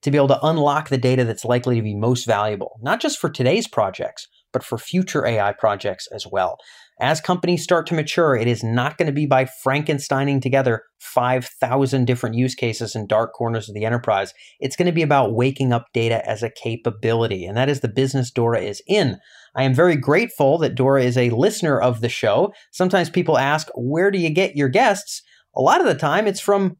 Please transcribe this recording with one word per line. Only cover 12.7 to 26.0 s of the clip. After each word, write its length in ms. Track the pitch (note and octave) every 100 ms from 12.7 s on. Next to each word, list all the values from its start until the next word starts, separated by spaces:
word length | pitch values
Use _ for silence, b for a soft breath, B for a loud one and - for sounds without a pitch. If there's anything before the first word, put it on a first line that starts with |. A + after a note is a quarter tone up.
| A2 A2+
in 120 | A2+ G#2
dark 260 | G#2+ A2+
corners 380 | - A#2 A2+ G#2+
of 40 |
the 120 | G#2 A2
enterprise. 480 | A#2+ A#2+ G2+ G2 - B B
It's 180 | C#3 -
gonna 160 | F3
be 80 | E3
about 340 | D#3+ C#3+ A2+
waking 380 | A2 B2+ C3+ C3
up 140 | A#2 -
data 340 | A#2 A2+ A2+ -
as 140 | G#2+
a 80 | A2+
capability, 960 | - A#2 A2+ - G#2+ A2 A2+ A2+ G2 F2+
and 100 | G#2+
that 140 | C3
is 100 | C3+
the 80 | B2
business 420 | G#2 C3 C3 B2+
Dora 300 | - A#2 A#2
is 220 | F#2 G2+ -
in. 300 | G#3 D3+ F#2+ B B B -
I 60 |
am 100 | C3
very 240 | B2+ F3+ D3+
grateful 600 | B2+ D#3 A#3 - C#3 D#3+
that 160 | D#3
Dora 280 | - C3 C#3
is 140 | B2 A#2+
a 140 | B2
listener 500 | A#2 F3+ A3 E3 C3
of 220 | B2 A#2
the 80 | A#2
show. 420 | - A2 G#2 G3+ B B
Sometimes 380 | - F#3 F#3+ E3
people 300 | F3+ D#3+ C#3
ask, 300 | C3+ D3+ D#3
"Where 360 | - A#2+ D#3 G3
do 80 | G3
you 100 | E3
get 280 | D#3 F#3+ C#3+
your 120 | C#3
guests?" 540 | D3+ B3 - - - b b b -
A 60 |
lot 180 | C3+ C#4+
of 60 | D#4+
the 80 |
time, 320 | D3